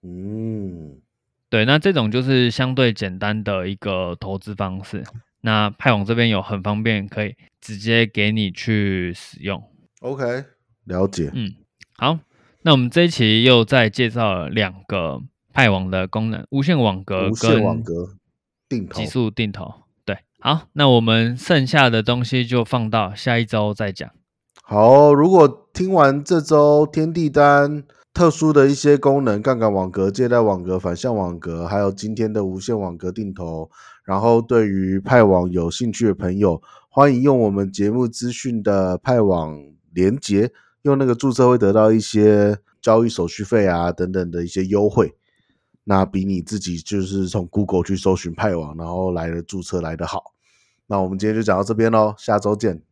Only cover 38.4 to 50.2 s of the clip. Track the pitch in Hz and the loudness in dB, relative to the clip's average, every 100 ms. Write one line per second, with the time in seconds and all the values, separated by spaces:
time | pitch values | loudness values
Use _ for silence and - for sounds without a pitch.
38.4 | 131 117 104 98 92 90 - 123 104 87 | -6 -4 0 0 0 -2 0 2 2 0
39.4 | 78 76 71 76 _ 82 95 131 - 101 | -2 -10 -18 _ _ 0 0 0 -2 0
40.4 | 113 _ _ _ 143 139 135 117 139 120 | 0 _ _ _ 0 2 2 0 0 4
41.4 | 127 123 101 107 110 110 107 107 104 104 | 4 6 4 6 6 4 0 4 6 6
42.4 | 104 104 _ _ - 113 117 107 85 - | 4 0 _ _ 2 2 2 -2 -6 -6
43.4 | 101 117 98 85 87 87 90 92 87 85 | -2 0 2 0 -2 -4 -4 -4 -6 -6
44.4 | 87 95 95 101 104 107 85 _ _ _ | -6 -4 -2 0 2 2 0 _ _ _
45.4 | _ _ _ _ - 98 95 95 98 92 | _ _ _ _ 0 0 2 -2 -4 -4
46.4 | 80 107 90 85 80 101 95 98 92 101 | -6 -8 -8 -10 -6 -6 -4 -4 -4 -4
47.4 | 90 - 98 92 85 95 98 92 87 82 | -4 -4 -2 -2 -2 -2 0 -2 -4 -6
48.4 | 107 87 76 78 82 87 92 87 82 82 | -4 -4 -8 -10 -10 -6 -4 -4 -6 -8
49.4 | 85 98 85 90 82 80 85 92 | -10 -12 -8 -6 -6 -8 -8 -8